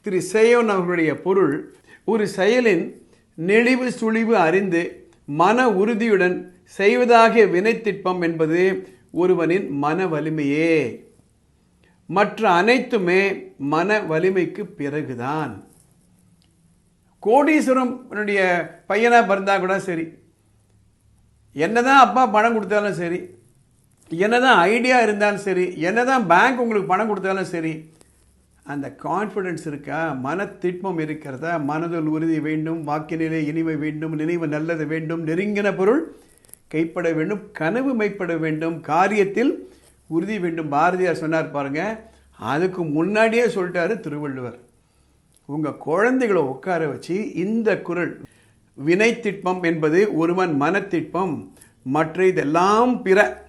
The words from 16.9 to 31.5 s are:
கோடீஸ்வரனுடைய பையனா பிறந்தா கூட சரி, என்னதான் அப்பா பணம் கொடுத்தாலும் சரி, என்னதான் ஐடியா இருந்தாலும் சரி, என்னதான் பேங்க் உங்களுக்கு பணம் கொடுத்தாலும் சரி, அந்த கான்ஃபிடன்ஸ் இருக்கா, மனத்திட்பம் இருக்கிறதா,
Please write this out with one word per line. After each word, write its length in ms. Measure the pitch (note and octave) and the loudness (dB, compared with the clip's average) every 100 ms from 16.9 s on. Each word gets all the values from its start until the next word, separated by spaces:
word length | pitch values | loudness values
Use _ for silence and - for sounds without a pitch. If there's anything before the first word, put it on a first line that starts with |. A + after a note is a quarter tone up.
| _ _ _ | _ _ _
கோடீஸ்வரனுடைய 1500 | G3+ B3+ D4 D#4 B3+ B3+ B3+ - - G#3 G#3 G3+ F#3 F3 D#3+ - _ | 2 4 6 2 2 2 0 -4 -10 -6 -2 0 2 0 -2 -12 _
பையனா 340 | G3 A#3 A#3+ G3+ | 0 4 4 4
பிறந்தா 300 | G3 F#3+ G3 | 0 2 0
கூட 220 | F3+ F#3+ | 0 -2
சரி, 280 | - E3 E3 - _ _ _ _ _ _ _ _ _ _ _ _ _ | -2 -6 -6 -12 _ _ _ _ _ _ _ _ _ _ _ _ _
என்னதான் 540 | C3+ E3 A3+ B3 C#4 B3 | -4 -2 0 4 6 6
அப்பா 200 | A3+ B3+ | 4 2
பணம் 260 | G#3+ A3+ | 4 2
கொடுத்தாலும் 420 | A3+ F#3+ G#3 G3+ | 0 0 -2 0
சரி, 400 | E3 E3+ F3+ - - _ _ _ _ _ _ _ | -4 -4 -6 -8 -20 _ _ _ _ _ _ _
என்னதான் 500 | E3 G3+ A#3+ B3+ G#3+ | -2 2 4 4 4
ஐடியா 420 | E3+ A3+ A#3+ B3+ | 4 2 4 4
இருந்தாலும் 400 | A3 G#3 G#3 G#3 | 4 2 0 0
சரி, 400 | G3 F3+ F3+ - | -2 0 -2 -2
என்னதான் 460 | E3 A3 B3 C4+ F#3+ | -2 0 2 2 4
பேங்க் 320 | E3+ A#3 B3 | 6 6 2
உங்களுக்கு 300 | A#3+ G#3+ E3 | 0 0 0
பணம் 200 | F#3 A3 | 0 0
கொடுத்தாலும் 360 | G3+ F#3 F#3+ | -2 -2 -4
சரி, 480 | F3+ E3+ D#3+ D#3+ D#3+ _ _ _ _ _ _ _ | -4 -6 -6 -8 -14 _ _ _ _ _ _ _
அந்த 320 | - C#3+ C3+ - | -12 -10 -10 -10
கான்ஃபிடன்ஸ் 640 | D3+ E3+ G#3 G3+ F#3 D#3+ E3 | -6 -4 -4 -6 -6 -6 -8
இருக்கா, 520 | C#3+ C#3 D3 D#3+ C3+ | -10 -8 -6 -4 -4
மனத்திட்பம் 760 | B2+ E3 G3+ G3+ F3+ F3+ F#3+ E3+ | -4 -4 -6 -6 -6 -4 -6 -4
இருக்கிறதா, 560 | D#3 D#3 D3 B2+ D#3+ | -6 -8 -10 -10 -6